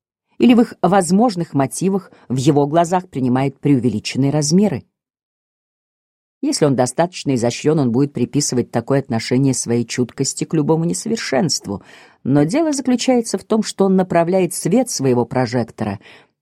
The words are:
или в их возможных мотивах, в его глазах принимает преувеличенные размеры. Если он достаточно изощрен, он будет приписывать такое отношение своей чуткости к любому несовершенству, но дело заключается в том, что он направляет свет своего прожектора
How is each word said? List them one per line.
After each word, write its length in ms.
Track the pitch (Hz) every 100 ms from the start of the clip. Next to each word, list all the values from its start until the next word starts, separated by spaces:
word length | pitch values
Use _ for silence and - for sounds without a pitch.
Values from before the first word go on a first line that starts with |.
| _ _ _ -
или 160 | 240
в 80 | 233
их 140 | 233 -
возможных 720 | 175 196 165 190 247 175 160
мотивах, 580 | 143 131 - 180 190 - _ -
в 100 | 127
его 300 | 131 143 143
глазах 420 | 165 170 180 185
принимает 500 | 139 127 127 139 -
преувеличенные 720 | 143 135 120 104 - 120 139
размеры. 540 | 151 147 180 214 110 - _ _ _ _ _ _ _ _ _ _ _ _ _ _ _
Если 240 | 285 - 147
он 100 | 123
достаточно 600 | 123 - 175 - 143 127
изощрен, 440 | 123 - 147 156
он 120 | 127
будет 180 | 117 143
приписывать 580 | 120 123 143 - 123 117
такое 300 | 120 113 139
отношение 540 | - 113 - 127 139
своей 320 | 127 113 120 117
чуткости 580 | - 123 - 135 -
к 100 | -
любому 300 | 160 147 160
несовершенству, 1000 | 170 180 220 226 - 139 180 - 98 98 - - - _ -
но 180 | 143
дело 300 | 147 269 320
заключается 640 | 277 254 247 - 247 226 190
в 80 | -
том, 180 | 220
что 220 | - - 190
он 100 | 190
направляет 580 | 185 170 170 190 175
свет 360 | - 160 226 247
своего 360 | - 135 120 117
прожектора 720 | 127 123 127 110 - 110 98 - - _ _